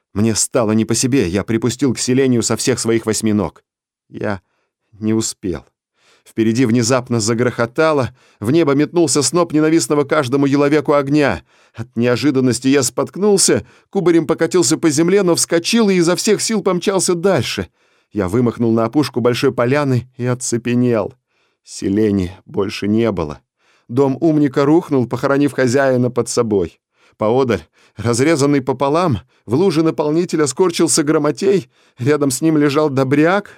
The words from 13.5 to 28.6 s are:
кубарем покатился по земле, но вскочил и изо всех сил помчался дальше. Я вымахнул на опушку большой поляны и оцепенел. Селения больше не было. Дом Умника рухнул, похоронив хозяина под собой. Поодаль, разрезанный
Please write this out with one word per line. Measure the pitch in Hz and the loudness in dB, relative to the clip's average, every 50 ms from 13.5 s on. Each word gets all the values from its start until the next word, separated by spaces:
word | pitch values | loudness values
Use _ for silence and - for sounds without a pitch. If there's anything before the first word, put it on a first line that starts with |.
| 156 110 - - - _ _ _ | 0 0 -2 -6 -18 _ _ _
кубарем | - 202 170 175 170 165 160 - | -6 -2 0 2 2 2 2 0
покатился | 165 160 165 160 - 185 165 - 160 135 | -2 -2 0 0 2 0 2 2 0 0
по | - 165 | 0 0
земле, | 139 143 165 175 190 202 202 | 2 2 2 2 2 2 2
но | 175 165 | 2 0
вскочил | - - - 170 170 170 - - 233 226 196 | 0 0 0 -2 -2 0 0 2 2 2 4
и | 190 | 2
изо | 180 165 165 180 - | 2 2 2 0 0
всех | - - 208 - | 0 0 0 0
сил | - - 226 202 | 0 -2 -2 -2
помчался | 165 202 185 180 - 208 196 185 - - 185 | 0 0 -2 0 -2 -2 -2 0 0 0 -2
дальше. | 170 165 196 185 139 - - - - 92 - _ _ _ _ _ _ _ _ | 0 0 0 0 2 0 -2 -6 -8 -8 -10 _ _ _ _ _ _ _ _
Я | _ 104 95 87 | _ -4 -2 0
вымахнул | 92 123 123 117 104 - 120 117 113 | 0 0 0 0 0 0 0 0 2
на | 113 113 | 0 0
опушку | 110 - 151 143 - - 123 | 0 0 0 -2 0 -2 0
большой | 117 123 120 123 - 135 131 | 0 0 0 2 0 0 0
поляны | 131 120 120 135 147 147 135 127 120 127 - _ - | 0 0 0 0 0 0 0 0 -2 -2 -6 _ -8
и | 120 | -4
оцепенел. | 123 123 123 - - 123 113 - 120 120 123 123 123 117 107 95 - - _ _ _ _ _ _ _ _ _ _ | -4 -4 -4 -4 -4 -4 -4 -2 -2 0 0 2 2 0 0 -2 -4 -8 _ _ _ _ _ _ _ _ _ _
Селения | - - - 95 95 98 104 107 104 101 98 92 87 92 - _ | -20 -14 -6 -4 -2 0 2 2 2 2 0 -2 -4 -8 -14 _
больше | - - 104 98 101 - - - 101 | -10 -6 -4 -4 -4 -4 -6 -4 -2
не | 107 110 117 110 | 0 0 0 0
было. | 104 90 82 73 73 - _ _ _ _ _ _ _ _ _ _ | -2 -2 -6 -6 -8 -14 _ _ _ _ _ _ _ _ _ _
Дом | 120 127 139 135 135 127 | -2 0 0 0 0 0
Умника | 151 165 156 151 147 139 123 147 139 | 0 0 2 2 0 0 0 0 2
рухнул, | 143 156 175 170 - 143 131 120 117 | 2 2 2 2 0 -2 -2 -2 -2
похоронив | 131 123 139 139 139 139 143 143 135 | -4 -4 -2 0 0 2 0 0 0
хозяина | - 131 127 113 139 139 135 127 123 123 123 | 0 0 2 2 2 2 2 2 0 0 -2
под | 123 120 120 - | -2 -4 -4 -2
собой. | - 123 120 110 104 98 87 80 - _ _ _ _ _ _ _ _ _ | -2 -2 -2 0 0 0 -2 -2 -8 _ _ _ _ _ _ _ _ _
Поодаль, | 110 107 117 131 135 117 110 87 78 _ _ _ _ _ _ | -2 0 2 2 2 0 0 -2 -4 _ _ _ _ _ _
разрезанный | - 98 117 120 110 135 156 165 139 139 143 147 139 | -6 -2 -2 0 2 2 2 2 2 2 2 0 0